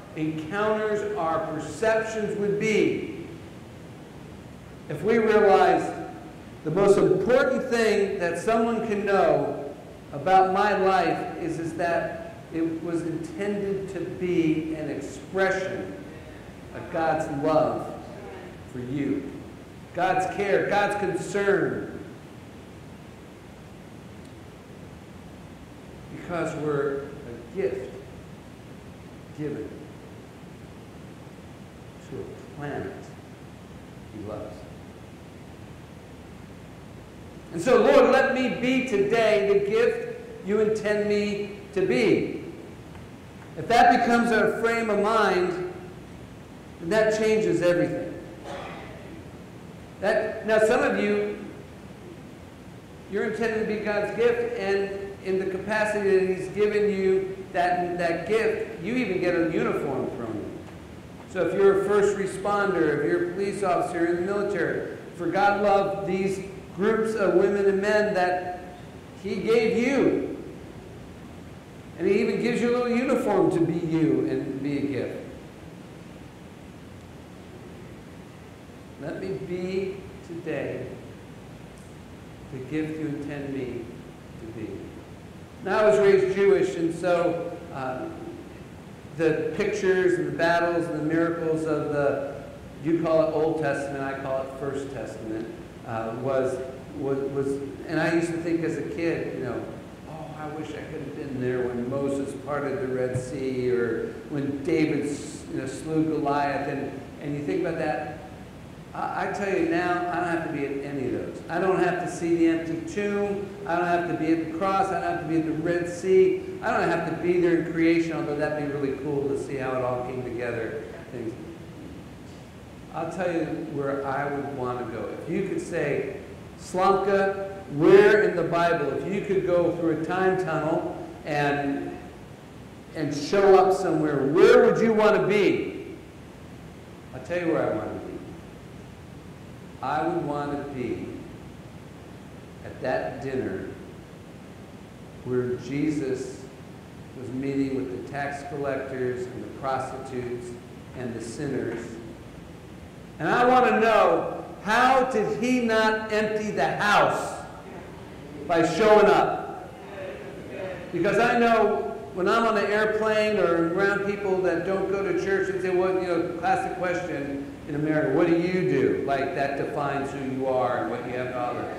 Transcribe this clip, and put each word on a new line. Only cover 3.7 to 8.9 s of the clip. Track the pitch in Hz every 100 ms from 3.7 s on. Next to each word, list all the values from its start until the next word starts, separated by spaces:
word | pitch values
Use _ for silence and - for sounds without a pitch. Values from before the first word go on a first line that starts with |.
| - - - - - - - - - - - -
if | 151
we | 190 233
realized | 220 214 196 185 185 - - - - - - - - -
the | 156
most | 156 202 -
important | 190 - - 254 262 247 -
thing | 233 214 202 196 180
that | 175 170
someone | 214 233 233 220
can | 214